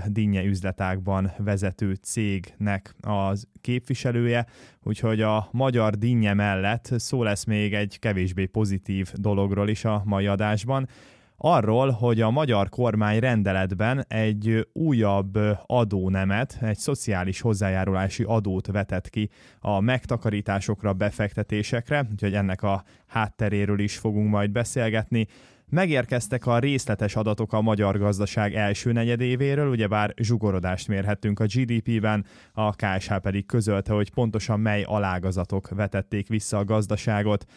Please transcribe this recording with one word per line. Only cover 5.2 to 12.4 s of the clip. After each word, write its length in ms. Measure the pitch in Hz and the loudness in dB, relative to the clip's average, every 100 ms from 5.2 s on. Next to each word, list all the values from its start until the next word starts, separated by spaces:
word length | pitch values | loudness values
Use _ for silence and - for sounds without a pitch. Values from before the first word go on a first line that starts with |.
a 260 | 110 107 98 | 2 2 0
magyar 420 | 117 135 120 107 | 0 0 2 2
dinnye 400 | 104 117 123 107 | 2 2 4 4
mellett 560 | 101 104 95 98 117 - 120 | 4 2 2 0 -2 -2 -4
szó 260 | - 135 | -2 0
lesz 200 | 110 101 | 0 0
még 300 | - 107 104 | 0 0 0
egy 260 | 104 101 - | 0 -4 -4
kevésbé 460 | 113 98 92 87 92 | -2 0 0 0 -2
pozitív 640 | 113 104 95 - 95 92 | 0 0 0 -2 -2 -2
dologról 560 | - 104 98 98 98 104 | -2 0 2 2 2 0
is 160 | 107 110 | 0 0
a 160 | 104 101 | 0 0
mai 220 | 98 101 | 0 2
adásban. 600 | 101 107 107 120 135 131 - - - _ - | 0 0 0 -2 -2 -4 -10 -20 -20 _ -4
Arról, 520 | 156 165 101 113 135 | 2 4 4 4 2
hogy 320 | 113 120 113 | 2 2 4
a 80 | 113 | 4
magyar 400 | 131 | 2